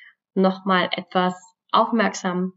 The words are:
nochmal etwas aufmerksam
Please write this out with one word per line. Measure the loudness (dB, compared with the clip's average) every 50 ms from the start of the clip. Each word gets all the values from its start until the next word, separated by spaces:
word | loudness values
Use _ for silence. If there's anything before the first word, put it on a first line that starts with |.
| -20 -20 -20 _ _ _ 0
nochmal | 2 2 2 2 0 -2 0 0 0 0 -2 -4
etwas | -8 -6 -4 -2 0 0 0 -2 -6 -12 _ _ _ _ _
aufmerksam | 2 2 2 2 2 0 0 0 -2 -4 -4 -4 -2 -2 -4 -4 -6